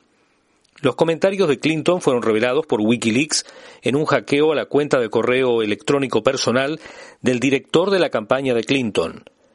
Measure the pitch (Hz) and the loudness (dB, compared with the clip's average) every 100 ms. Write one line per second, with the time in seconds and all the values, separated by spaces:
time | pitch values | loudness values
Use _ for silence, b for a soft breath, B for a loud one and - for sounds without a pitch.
0 | _ _ _ _ _ _ _ _ 127 - | _ _ _ _ _ _ _ _ -2 0
1 | 165 160 190 196 175 131 151 160 143 180 | 0 2 0 2 0 0 0 -2 0 0
2 | 156 123 110 107 123 135 - 117 107 120 | 0 0 0 0 0 -2 -2 0 2 0
3 | 113 110 151 - - B B B 123 135 | 0 0 0 -4 -6 B B B -2 -2
4 | 151 135 104 147 156 143 104 139 147 139 | 0 -2 0 0 2 0 0 -2 0 0
5 | 113 117 113 127 127 117 107 104 - 143 | 0 0 0 0 2 0 0 -2 0 -2
6 | 131 110 104 135 - 120 135 160 B B | 0 0 0 0 0 0 -2 -6 B B
7 | B B - 123 135 131 - 156 185 190 | B B -2 0 0 -2 0 0 2 2
8 | 147 120 104 131 135 117 107 139 117 92 | 0 -2 -2 -2 0 -2 0 -2 -2 -2
9 | 82 76 - _ b | -4 -4 -20 _ b